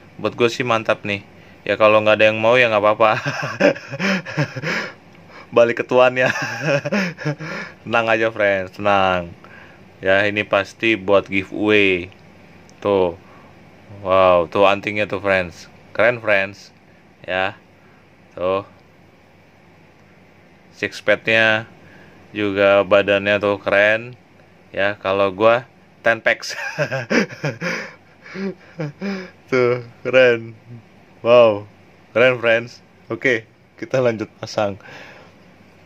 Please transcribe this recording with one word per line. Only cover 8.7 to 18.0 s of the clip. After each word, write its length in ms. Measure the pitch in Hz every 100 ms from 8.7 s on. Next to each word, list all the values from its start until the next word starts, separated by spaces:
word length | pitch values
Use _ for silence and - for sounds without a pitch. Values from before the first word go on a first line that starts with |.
Tenang. 560 | - 104 101 95 92 85 - - - - - - -
Ya, 240 | 95 95 104
ini 160 | 104
pasti 560 | 101 101 95 - 113 107
buat 320 | 95 98 -
giveaway. 800 | 95 92 - 104 107 98 90 92 - - - - - - -
Tuh. 320 | 104 98 90 85 - - - - - - - 101
Wow, 480 | 98 92 92 90 82
tuh 160 | 104 98
antingnya 400 | 101 104 104 101
tuh, 160 | 98
friends. 480 | 98 95 87 - - - -
Keren, 240 | - 110 123
friends. 560 | 110 98 98 104 - _ _ _ _ _
Ya. 320 | - 92 95 - _ _ _ _